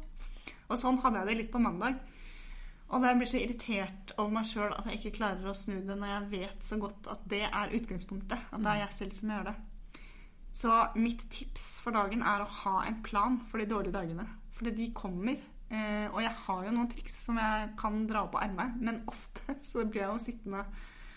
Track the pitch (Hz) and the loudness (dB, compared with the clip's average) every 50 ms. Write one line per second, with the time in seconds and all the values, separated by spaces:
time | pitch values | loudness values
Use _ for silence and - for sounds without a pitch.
0 | - - - - - - - - - - - - - - 233 247 254 254 262 254 | -10 -10 -8 -8 -8 -8 -8 -10 -10 -12 -14 -12 -6 -2 0 2 4 4 6 6
1 | - 254 226 196 185 202 226 226 220 220 - 247 233 202 170 175 214 254 262 262 | 6 4 4 4 2 2 2 0 0 2 4 4 4 4 4 2 2 0 0 -2
2 | - - - - - - - - - - - - - - - - - - - 247 | -4 -10 -14 -14 -14 -14 -12 -12 -12 -12 -10 -10 -10 -12 -12 -14 -4 2 4 6
3 | 254 247 247 247 247 240 247 247 196 233 240 - - - 220 196 190 190 - - | 8 8 8 6 6 4 4 2 2 2 -2 -2 -2 0 0 0 0 -2 -4 -8
4 | - - - - 208 214 214 226 220 220 - 214 208 202 - - 196 - - 208 | -12 -4 0 0 2 2 2 2 2 0 0 0 0 0 0 -2 -2 -2 -4 -4
5 | - 208 208 - 226 202 185 180 185 196 196 196 - 214 196 185 196 196 196 202 | -4 -4 0 2 2 2 2 0 -2 -2 -4 -2 -2 -2 -2 -2 -2 -2 -2 -2
6 | 208 202 202 202 202 202 202 185 185 196 - - - - 214 214 208 202 208 - | -2 0 0 -2 -2 -2 -2 -4 -4 -4 -6 -6 -4 -2 -2 0 -2 -2 -4 -8
7 | - - 208 - - 175 208 202 214 - - 202 208 190 208 240 240 - 185 180 | -8 -8 -8 -6 -4 -2 0 0 0 2 2 0 0 0 0 0 -2 -2 -4 -4
8 | 185 - 196 190 190 - 240 233 - - - 220 208 208 214 208 202 196 - - | -4 -4 -6 -4 -4 -2 -4 -4 -4 -4 -4 0 2 2 2 2 0 -2 -4 -6
9 | 202 196 - - 220 214 214 202 185 202 214 - - - - - - - - - | -6 -6 -6 -4 -2 -2 -2 -2 -2 -4 -4 -6 -8 -10 -12 -12 -12 -14 -14 -14
10 | - - - - - - - - - - - - - 226 226 226 226 - - 220 | -14 -14 -14 -14 -16 -16 -16 -14 -12 -10 -4 0 4 6 8 8 8 6 4 4
11 | 226 233 233 - - - - - - - - - - - - - - 240 226 214 | 4 4 2 0 -4 -8 -8 -6 -6 -6 -4 -4 -6 -6 -8 -6 -2 2 4 4
12 | 202 196 220 240 - - 208 202 202 202 - - - 202 190 185 - 180 226 220 | 4 4 2 2 4 4 4 2 2 -2 -4 -2 0 2 2 4 2 2 0 -2
13 | 214 - - 202 208 240 254 240 - - - 220 214 208 226 202 196 190 185 196 | -4 0 4 4 6 6 4 2 0 -2 -2 0 0 2 2 2 2 0 0 -2
14 | 180 165 165 170 214 220 - - - - - - 233 233 208 220 233 233 233 - | -2 -2 -4 -4 -6 -6 -8 -10 -12 -12 -6 -4 -2 -2 0 0 -2 -2 -2 -4
15 | - 190 180 175 196 240 294 - - - - - - - 220 220 214 214 208 208 | -4 -2 -2 0 0 0 0 0 -4 -10 -14 -14 -8 -4 -2 -2 0 0 2 0
16 | 214 208 - 202 226 226 - - - - 190 185 185 208 233 233 240 240 - - | 0 0 0 0 0 0 0 -2 -2 -2 0 0 0 2 2 2 2 2 0 -4
17 | - - - - - - 233 226 220 220 214 214 214 214 214 214 - 214 214 214 | -6 -6 -8 -6 -2 0 2 4 4 4 4 2 0 -2 -2 -2 0 0 2 2
18 | 220 214 220 208 190 - - - - 208 185 175 208 254 - 254 226 226 226 220 | 2 2 2 2 2 2 2 0 2 2 0 0 0 0 0 0 0 0 0 -2
19 | - - - - - - - - - - 277 - - - - 240 226 214 214 208 | -4 -6 -8 -8 -10 -10 -10 -8 -6 -6 -6 -6 -6 -4 0 0 0 2 2 0
20 | 196 196 214 233 226 - 233 - - 202 196 196 202 - - - - - - - | 0 0 0 -2 -2 -4 -6 -6 -6 -4 -4 -4 -4 -4 -6 -8 -10 -12 -14 -14
21 | - - - | -14 -14 -14